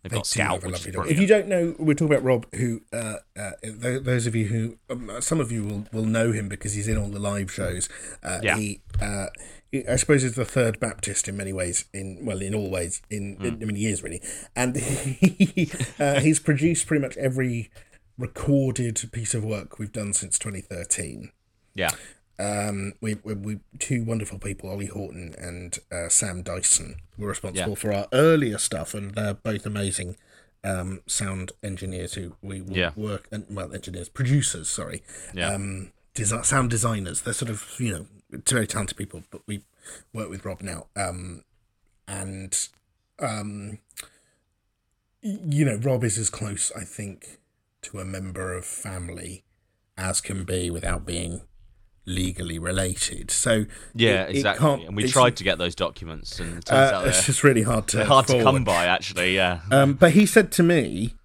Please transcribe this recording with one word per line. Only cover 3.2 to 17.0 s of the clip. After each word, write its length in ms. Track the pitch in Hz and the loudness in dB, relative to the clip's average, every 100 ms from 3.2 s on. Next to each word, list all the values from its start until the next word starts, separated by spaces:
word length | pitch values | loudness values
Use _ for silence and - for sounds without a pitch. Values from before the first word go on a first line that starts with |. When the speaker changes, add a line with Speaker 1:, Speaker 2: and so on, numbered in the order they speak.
| _ - | _ -10
Speaker 2:
uh, 140 | 101 - | -10 -10
th-, 400 | 110 110 120 127 | -12 -6 -4 -2
those 240 | 127 123 117 | 0 0 2
of 80 | 113 | 0
you 100 | 104 | 2
who, 300 | 113 113 - - | 0 -2 -6 -10
um, 220 | 123 110 113 | -10 -8 -6
some 200 | - 165 | 0 0
of 100 | 117 | 0
you 120 | 117 104 | -2 -2
will, 200 | 104 104 | -4 -4
will 140 | 110 110 | -2 2
know 260 | 113 117 | 4 4
him 160 | 110 98 | 2 -2
because 260 | 98 104 | -6 -4
he's 140 | 104 104 | -4 0
in 100 | 107 | 2
all 120 | 104 | 0
the 100 | 101 | -2
live 320 | 101 101 95 | -2 -2 -4
shows. 380 | - 92 90 - - - - | -4 -4 -4 -6 -8 -16 -12
Uh, 160 | 78 92 | -8 -2
Speaker 1:
Yeah. 140 | 107 80 | 0 2
Speaker 2:
he, 240 | 104 98 - - | 0 -6 -4 -2
uh, 260 | 104 101 95 - - - _ | -2 -4 -6 -10 -20 -20 _
he, 160 | 135 117 | -6 0
I 80 | 123 | 0
suppose, 280 | - 147 127 | 4 4 4
is 100 | 117 | -2
the 100 | 113 | -2
third 320 | 131 117 110 | 2 2 0
Baptist 480 | 117 - - 98 - | -6 -4 -4 -2 -4
in 60 | 101 | -4
many 140 | 98 | -6
ways, 320 | 95 90 85 - | -4 -2 -2 -4
in, 260 | 98 98 90 117 | -10 -10 -8 -6
well, 160 | 95 | -4
in 120 | 98 | -2
all 160 | 107 98 | -2 -2
ways, 320 | 92 87 - - | -2 -4 -6 -8
in, 280 | 104 101 95 | -8 -6 -6
Speaker 1:
Mm. 80 | 117 | -6
Speaker 2:
in, 80 | 113 | -4
I 20 | 110 | -4
mean, 100 | 101 | -2
he 100 | 107 | -2
is 160 | 101 | -2
really. 180 | 78 87 - - - - | -6 -10 -10 -14 -8 -2
And 180 | 127 131 | 0 0
<laughs> 0 | |
he, 960 | - 131 135 131 185 - 196 - 160 - 120 - | -2 -4 -4 4 2 6 2 4 0 -2 -6 0
uh, 200 | 143 143 | 2 6
he's 200 | 147 151 | 4 4
produced 440 | - 143 160 165 - | 2 4 4 2 0
pretty 160 | 151 | 0